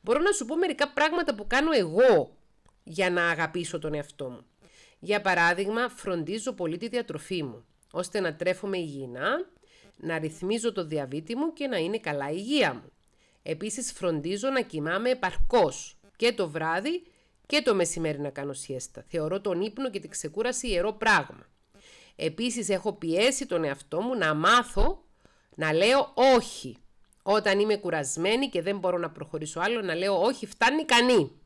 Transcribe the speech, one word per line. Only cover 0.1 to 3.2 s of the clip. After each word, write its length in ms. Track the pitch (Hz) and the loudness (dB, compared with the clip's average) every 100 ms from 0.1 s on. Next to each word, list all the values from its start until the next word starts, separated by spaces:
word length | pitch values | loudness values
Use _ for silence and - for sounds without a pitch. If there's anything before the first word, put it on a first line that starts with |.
| 262 | 2
να 120 | 349 | 2
σου 120 | 403 | 0
πω 120 | 233 320 | -2 0
μερικά 320 | 359 302 285 | 0 0 -2
πράγματα 460 | - 302 349 330 | 2 2 2 -2
που 120 | 226 208 | -4 0
κάνω 240 | 254 311 | 0 2
εγώ 640 | 294 175 165 262 190 131 - _ _ _ _ | 2 2 6 8 8 6 -6 _ _ _ _
για 260 | - 160 185 | -16 -2 0
να 180 | 175 | 2